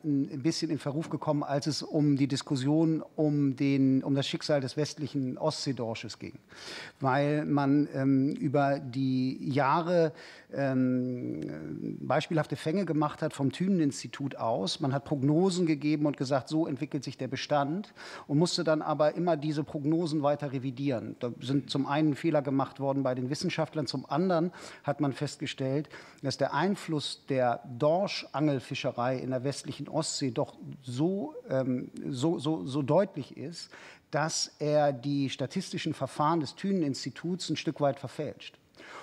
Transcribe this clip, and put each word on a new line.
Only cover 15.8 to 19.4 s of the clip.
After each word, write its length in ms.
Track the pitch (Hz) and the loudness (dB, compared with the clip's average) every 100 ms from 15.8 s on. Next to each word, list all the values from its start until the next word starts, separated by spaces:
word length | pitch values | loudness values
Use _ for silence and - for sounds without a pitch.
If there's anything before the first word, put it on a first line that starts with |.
| 147 151 | 0 2
und 140 | 147 139 | 0 0
gesagt, 320 | 131 139 - | 0 -2 0
so 160 | 156 165 | 0 0
entwickelt 380 | 131 147 151 | -2 -4 -6
sich 120 | 139 - | -6 -8
der 120 | 127 | -6
Bestand 640 | 131 - 147 139 170 214 - - - - | -6 0 0 2 -2 -6 -14 -16 -14 0
und 120 | 143 | 4
musste 260 | 175 - | 4 2
dann 180 | 160 156 | 2 2
aber 320 | - 147 151 | 2 2 2
immer 220 | - 175 | 2 2
diese 280 | 160 | 2